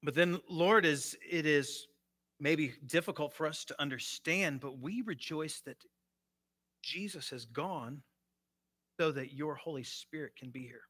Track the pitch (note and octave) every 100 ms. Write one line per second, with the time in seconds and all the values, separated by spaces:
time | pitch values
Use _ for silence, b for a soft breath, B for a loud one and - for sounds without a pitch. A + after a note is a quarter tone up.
0 | D3 C3+ F3 F3+ - E3+ F3 A3 E3+ D3
1 | C3+ - E3+ E3+ D3+ D3 C3+ - - _
2 | _ _ _ _ C#3 D#3 D3 - C#3 -
3 | C3+ - D3 - D#3 D#3+ - - C#3+ B2+
4 | - - - F3 F#3 C#3 C3+ C3 C3 A3
5 | A3 D3+ - D#3 D#3 - - B2+ - _
6 | _ _ _ _ _ _ _ _ - F3
7 | G3+ F#3 C3 B2+ A2+ A#2 E3+ F3 A#2 C#3+
8 | - _ _ _ _ _ _ _ _ _
9 | D#3+ C#3 C3 C#3 D3+ C#3+ - C#3+ A#2 -
10 | - D#3 C#3+ - B2+ B2 B2+ A#2+ -